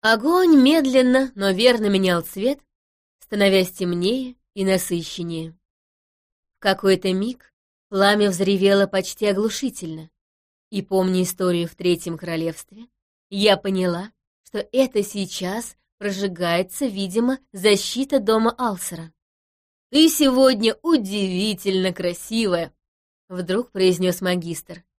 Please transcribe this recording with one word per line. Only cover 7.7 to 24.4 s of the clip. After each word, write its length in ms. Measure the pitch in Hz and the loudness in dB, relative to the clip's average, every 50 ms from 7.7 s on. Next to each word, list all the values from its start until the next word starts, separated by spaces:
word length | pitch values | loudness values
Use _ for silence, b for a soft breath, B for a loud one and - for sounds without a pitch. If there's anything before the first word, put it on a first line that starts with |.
| _ _ _ _ | _ _ _ _
пламя 420 | 208 190 196 202 208 214 208 202 | -2 0 2 2 4 4 2 0
взревело 560 | 185 170 196 185 202 190 185 196 196 196 196 | 0 0 0 0 2 2 4 4 4 4 2
почти 400 | 190 - 190 185 - - - 220 | 2 0 -4 -4 -4 -6 -2 -2
оглушительно, 840 | 208 202 190 214 226 220 - - 254 - - 180 165 160 156 160 160 _ _ _ _ _ _ _ _ _ _ _ _ | 0 0 0 -2 -2 -4 -4 -6 -8 -8 -8 -12 -12 -12 -14 -16 -20 _ _ _ _ _ _ _ _ _ _ _ _
и, 120 | - 196 190 | -8 -8 -6
помня 400 | - 190 190 185 185 185 185 185 | 0 0 0 2 2 2 0 0
историю 460 | 180 - _ 190 180 175 175 170 165 | -2 -4 _ -2 0 0 0 -2 -4
в 60 | - | -8
Третьем 420 | _ 180 180 175 170 - 180 165 | _ 0 0 0 0 -2 -10 -10
Королевстве, 720 | 156 180 170 165 160 165 170 - - - _ 190 208 233 _ _ _ _ _ _ _ _ _ | -10 -8 -8 -6 -4 -4 -4 -6 -8 -16 _ -20 -20 -20 _ _ _ _ _ _ _ _ _
я 280 | 196 196 202 208 196 | -4 0 4 4 4
поняла, 560 | 190 - 202 190 185 180 185 170 170 190 220 _ _ _ _ _ _ _ | 2 0 -4 -2 0 0 -2 -2 -4 -8 -12 _ _ _ _ _ _ _
что 220 | - _ 208 - _ - | -12 _ -10 -10 _ 0
это 300 | 254 269 254 - 214 202 | 0 0 2 0 -2 -2
сейчас 760 | 202 - 208 196 180 - - 185 180 190 226 233 - - _ _ _ _ _ | -2 -4 -8 -8 -8 -8 -8 -6 -6 -6 -6 -8 -12 -18 _ _ _ _ _
прожигается, 880 | - 202 196 185 202 196 180 165 175 170 170 170 185 180 - - 285 | -8 -8 -6 -4 -6 -6 -4 -4 -4 -2 0 0 -2 -4 -4 -6 -4
видимо, 520 | 254 196 190 196 185 180 220 240 247 262 254 _ _ _ | -4 -4 -4 -6 -2 -2 0 0 0 -2 -4 _ _ _
защита 680 | 196 180 214 208 196 - - - 240 269 277 294 269 | 0 2 2 4 4 0 -4 -4 -6 -4 0 0 0
дома 340 | 202 202 220 220 220 226 226 | 2 2 2 2 2 0 0
Алсера. 560 | - 254 233 202 175 - - 175 160 165 160 _ _ _ _ _ _ _ _ _ _ _ _ _ _ _ _ | -2 -4 -6 -4 -6 -10 -12 -12 -12 -16 -18 _ _ _ _ _ _ _ _ _ _ _ _ _ _ _ _
"Ты 180 | - 285 320 320 | 4 4 4 4
сегодня 680 | - - 302 269 254 254 269 262 262 208 220 220 220 _ _ | 4 4 2 2 4 6 6 6 4 4 0 -2 -2 _ _
удивительно 1080 | 330 339 277 208 190 196 208 196 190 185 180 196 220 208 180 - 202 190 185 185 190 180 | 0 0 0 0 -2 -4 -4 -2 -2 -2 -2 -2 -2 -4 -4 -4 -2 -2 0 -2 -2 -4
красивая", — 840 | - 180 175 175 - - - 226 226 226 202 175 170 165 - _ _ _ _ _ _ _ _ _ _ _ _ | -4 -6 -6 -6 -8 -12 -6 -4 -2 -2 0 -2 -2 -4 -6 _ _ _ _ _ _ _ _ _ _ _ _
вдруг 440 | 185 180 180 170 185 208 240 _ _ | -10 -10 -4 -2 -2 -4 -4 _ _
произнес 480 | 196 190 185 180 165 185 180 175 180 | 0 2 2 2 2 0 -2 -2 -2
магистр. 640 | 185 180 180 180 | -2 -2 -2 -2